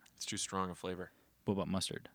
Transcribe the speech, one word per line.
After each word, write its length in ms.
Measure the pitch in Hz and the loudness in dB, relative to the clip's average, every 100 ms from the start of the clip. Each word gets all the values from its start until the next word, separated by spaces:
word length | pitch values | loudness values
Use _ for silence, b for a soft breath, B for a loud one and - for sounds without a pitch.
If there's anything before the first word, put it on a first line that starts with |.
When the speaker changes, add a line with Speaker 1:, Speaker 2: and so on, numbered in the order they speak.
| - - | -20 -10
Speaker 1:
It's 100 | - | -4
too 120 | 104 | -2
strong 340 | - 95 92 | 0 0 0
a 40 | 85 | -2
flavor. 360 | 90 90 87 - b _ - | -4 -4 -6 -12 b _ 2
Speaker 2:
What 80 | |
about 140 | 98 82 | 2 4
mustard? 420 | 92 - - - | 2 0 -4 -8